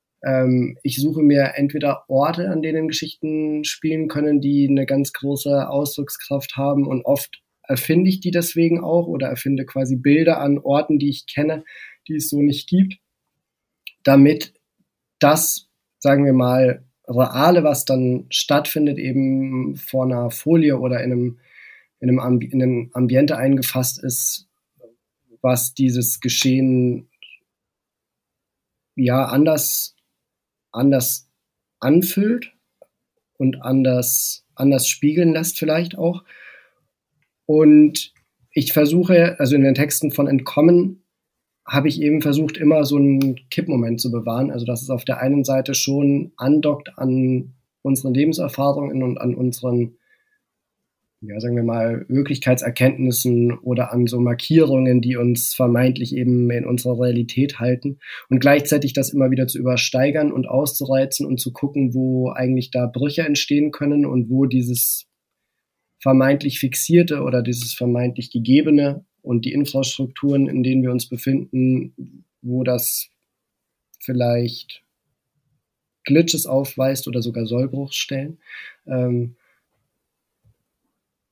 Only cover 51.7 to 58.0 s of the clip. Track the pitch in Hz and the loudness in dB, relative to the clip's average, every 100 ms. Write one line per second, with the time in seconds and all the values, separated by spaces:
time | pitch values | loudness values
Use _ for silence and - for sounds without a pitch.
51.7 | 113 117 117 - 135 143 139 - 127 117 | -2 -2 -4 -2 -2 -2 -2 0 0 -2
52.7 | 123 127 131 127 117 127 120 120 120 127 | 0 0 2 -2 0 0 2 2 0 -4
53.7 | 120 120 120 120 123 120 120 - 160 147 | -2 -2 0 0 0 0 0 2 4 4
54.7 | 135 131 123 120 123 120 120 - - 123 | 4 4 2 2 0 0 0 -2 0 2
55.7 | 120 127 127 120 135 123 123 120 120 120 | 2 2 0 -4 -2 0 2 2 0 -2
56.7 | 120 127 120 123 120 117 - 139 - 120 | -4 -2 -2 0 0 -2 -2 -2 -2 -4
57.7 | 123 143 139 | -2 -4 -10